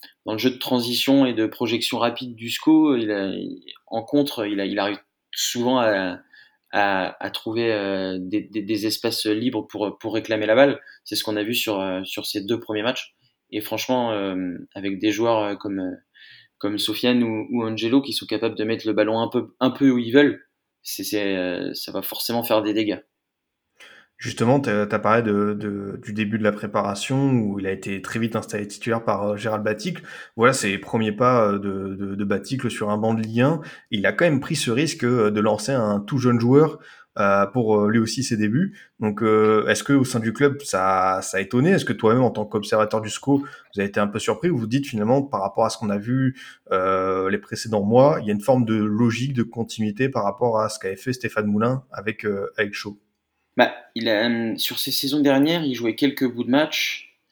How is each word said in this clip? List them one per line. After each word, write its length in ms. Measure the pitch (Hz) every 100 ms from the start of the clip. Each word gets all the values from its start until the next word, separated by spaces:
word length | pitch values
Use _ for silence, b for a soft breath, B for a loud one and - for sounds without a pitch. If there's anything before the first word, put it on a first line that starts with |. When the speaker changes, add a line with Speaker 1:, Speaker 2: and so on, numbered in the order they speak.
| B B -
Speaker 1:
dans 80 |
le 60 | 107
jeu 100 | 123
de 80 | 127
transition 680 | - 127 120 120 - 139 131
et 80 |
de 120 | 107 107
projection 520 | - 117 117 120 117
rapide 380 | 117 117 127 113
du 140 | 117
sco, 460 | - - 156 156 127
il 160 | 107
a, 160 | 101 95
il, 360 | 95 95 - - - _
en 160 | 113
contre, 420 | 113 147 139 - 104
il 140 | 101
a, 60 | 98
il 140 | 101
arrive 180 | 101 101 _ _ _
souvent 480 | - - 123 120 127
à, 400 | 113 101 92 87 b b b b _
à, 520 | 101 101 95 92 -
à 60 | 98
trouver, 420 | - - 110 117
euh, 460 | 107 98 95 95 92
des, 220 | 92 104
des, 200 | 95 107
des 240 | 98 110 107
espaces 420 | 107 117 113 110
libres 380 | 107 120 110 107
pour, 300 | 101 101 -
pour 160 | 113
réclamer 320 | 107 107 110 107
la 100 | 117
balle. 260 | 139 123 B B
C'est 120 | - 107
ce 80 |
qu'on 140 | - 104
a 60 |
vu 100 | 104
sur, 260 | 120 - 101
euh, 220 | 95 92
sur 220 | 95 - -
ces 160 | 104
deux 180 | 98 113
premiers 240 | - 107
matchs. 320 | 110 127 - _ _ _ _
Et 100 | 107
franchement, 500 | - 110 - 127 120
euh, 460 | 107 98 92 92 87 92
avec 260 | 101 98 98
des 120 | 107
joueurs, 280 | 104 117 110
euh, 160 | 104 101
comme, 240 | 107 98
euh, 160 | 92 87 _ B B B B -
comme 220 | 101 104
Sofiane 440 | - 107 123 123
ou, 240 | 117 110 107
ou 120 | 120
Angelo 380 | 113 110 113 135
qui 100 | 135
sont 140 | - 95
capables 320 | 107 113 104
de 60 |
mettre 240 | 107 113 110
le 60 |
ballon 260 | 104 107 113
un 100 | 120
peu, 260 | 123 110 -
un 100 | 131
peu 200 | 131 139
où 100 | 123
ils 120 | 117
veulent, 300 | 127 143 - - _ _ _
c'est, 220 | - -
c'est, 340 | 95 104 101 95
euh, 360 | 90 90 92
ça 180 | - -
va 100 | 95
forcément 420 | 95 - - 117
faire 180 | 117 110
des 120 | 107
dégâts. 260 | 107 107 92 - _ _ _ _ _ _ B B B B -
Speaker 2:
Justement, 440 | 117 113 117 139
t'as, 240 | 135 104 104
t'as 140 | 107
parlé 240 | 104 113
de, 300 | 113 101 104 104
de, 400 | 107 101 101 98
du 120 | -
début 240 | 104 104 110
de 60 |
la 100 | 107
préparation 800 | 101 104 107 101 101 - 135 139
où 280 | 127 107 98
il 80 | 95
a 40 |
été 280 | 95 104 98
très 160 | 90 113
vite 200 | 113 113
installé 280 | - 107 101
titulaire 380 | - - 113
par, 240 | 113 101 104
euh, 80 | 104
Gérald 260 | 110 107
Baticle. 420 | 107 107 - - B B B -
Voilà 160 | 117
ses 240 | 127 104 98
premiers 340 | - 117 110
pas, 400 | 104 123 123 107
euh, 80 | 101
de, 360 | 98 98 98 95
de, 200 | 98 98
de 80 |
Baticle 480 | 101 101 - 131 120
sur 180 | - 107
un 60 | 107
banc 160 | 110
de 80 | 113
Ligue 200 | 110 113
un. 180 | 131 165 B B B
Il 140 | 107 98
a 80 |
quand 100 | 107
même 160 | 170 139
pris 160 | - 151
ce 160 | -
risque, 320 | 117 156 -
euh, 280 | 123 123 107
de 100 | 104
lancer 320 | 107 104 -
un 260 | 135 107 101
tout 180 | 101 139
jeune 220 | 123 120
joueur, 400 | 117 139 151 151 B B B -
euh, 260 | 101 101 98
pour, 320 | 127 110 107
euh, 120 | 104
lui 100 | 117
aussi 240 | 113 -
ses 140 | 123 110
débuts. 420 | 107 123 196 B B -
Donc, 200 | 110 104
euh, 460 | 110 110 107 107 120
est-ce 160 | 107
que 80 | -
au 140 | 139 123
sein 160 | 120
du 100 | 110
club, 300 | 107 143 139
ça, 580 | - 95 95 95 92 95
ça 140 | - 95
a 40 |
étonné ? 300 | 95 120 151
Est-ce 140 | 190 139
que 60 |
toi-même, 320 | 104 110 120
en 80 | 123
tant 140 | 104 107
qu'observateur 560 | 110 104 110 107 110
du 80 | 107
sco, 300 | - - 139
vous 400 | 139 - - 101
avez 80 | 101
été 100 | 104
un 80 | 104
peu 120 | 104
surpris 300 | - 107 180
ou 80 | 147
vous 100 | 113
dites 200 | 131 139
finalement, 360 | 110 104 135
par 180 | 139 104
rapport 240 | 98 - 113
à 40 |
ce 80 | -
qu'on 120 | 107
a 80 | 101
vu, 420 | 107 131 131 127 B B -
euh, 580 | 95 92 95 95 95 95
les 80 | 101
précédents 460 | - 110 113 107
mois, 360 | 101 117 139 165
il 60 | 104
y 20 |
a 40 |
une 60 | 104
forme 240 | 120 127
de 120 | 113 110
logique, 580 | 107 104 120 110 135
de 100 | 127
continuité 640 | 113 117 110 - 107 104 131
par 160 | 127
rapport 340 | 101 98 123 110
à 120 | 107
ce 100 | -
qu'avait 160 | 95 98
fait 160 | -
Stéphane 360 | 123 113 - 107
Moulin 360 | 104 113 131 -
avec, 340 | - 104 110 110
euh, 240 | 98 101 -
avec 160 | 104
Shaw ? 240 | 101 107 101 _ _ _ _ _ -
Speaker 1:
Bah, 160 | 117 - - -
il 140 | 117
a, 200 | 107 117
euh, 240 | 117 117 95
sur 220 | - 117
ces 120 | -
saisons 300 | - 139 147
dernières, 420 | 143 135 147 170
il 120 | 151 120
jouait 200 | 117 107
quelques 340 | 143 - 131
bouts 140 | 120
de 60 | 117
match, 680 | 135 156 - - - - _ _